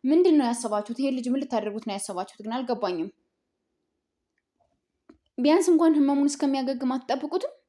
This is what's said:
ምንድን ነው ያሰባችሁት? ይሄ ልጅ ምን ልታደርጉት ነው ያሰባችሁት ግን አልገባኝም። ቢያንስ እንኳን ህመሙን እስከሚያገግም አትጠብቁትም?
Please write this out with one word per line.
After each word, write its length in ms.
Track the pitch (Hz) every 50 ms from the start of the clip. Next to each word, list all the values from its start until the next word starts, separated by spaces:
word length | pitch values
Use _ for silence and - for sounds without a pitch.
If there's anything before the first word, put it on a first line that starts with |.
| -
ምንድን 320 | 254 311 339 359 359 311
ነው 100 | 294 262
ያሰባችሁት? 520 | 233 240 240 254 214 214 208 208 - 233 254
ይሄ 100 | 269 269
ልጅ 160 | 262 254 233 247
ምን 120 | 247 277
ልታደርጉት 440 | 302 - 247 220 208 214 202 226 -
ነው 80 | 220 196
ያሰባችሁት 460 | 196 - - 190 180 190 - - _
ግን 120 | 208 220
አልገባኝም። 560 | 233 262 254 233 240 - 214 185 180 165 165 196 _ _ _ _ _ _ _ _ _ _ _ _ _ _ _ _ _ _ _ _ _ _ _ _ _ _ _ _ _ _ _ _ _ _ _ _ _ _ _ _ - _ _ _ _ -
ቢያንስ 280 | 247 285 311 381 359 359
እንኳን 280 | 339 311 339 330 311
ህመሙን 320 | 294 277 277 285 277 285 285
እስከሚያገግም 640 | 285 - 302 277 269 269 254 254 269 254 277 254
አትጠብቁትም? 640 | 262 254 - - 254 269 302 294 339 381 466 605 - _ _